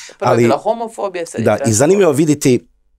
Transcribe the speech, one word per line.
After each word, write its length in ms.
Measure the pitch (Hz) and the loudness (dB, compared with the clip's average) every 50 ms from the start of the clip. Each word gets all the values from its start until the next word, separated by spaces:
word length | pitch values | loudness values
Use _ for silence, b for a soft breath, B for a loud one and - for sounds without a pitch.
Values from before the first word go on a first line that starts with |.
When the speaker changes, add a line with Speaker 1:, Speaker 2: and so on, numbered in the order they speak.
| B B | B B
Speaker 1:
Prvo 200 | B B - - | B B -2 0
je 20 | |
Speaker 2:
Ali 120 | 127 117 120 | 2 2 2
Speaker 1:
bila 140 | 113 139 | 2 0
homofobija, 680 | 147 - 208 233 226 233 220 - - 202 196 180 175 165 | 0 -2 -4 -4 -4 -6 -10 -8 -8 -8 -8 -8 -8 -10
sad 160 | - - - | -10 -8 -4
je 40 | 110 | 0
Speaker 2:
da, 60 | 117 | 0
i 40 | 107 | 0
Speaker 1:
transfobija. 200 | - 139 120 107 | 0 0 -2 0
Speaker 2:
zanimljivo 360 | 104 139 156 196 202 190 160 | 2 2 2 4 4 2 2
vidjeti 560 | 135 131 170 147 147 147 - 139 123 117 - _ _ _ _ _ _ | 2 2 2 0 0 0 2 2 2 0 -2 _ _ _ _ _ _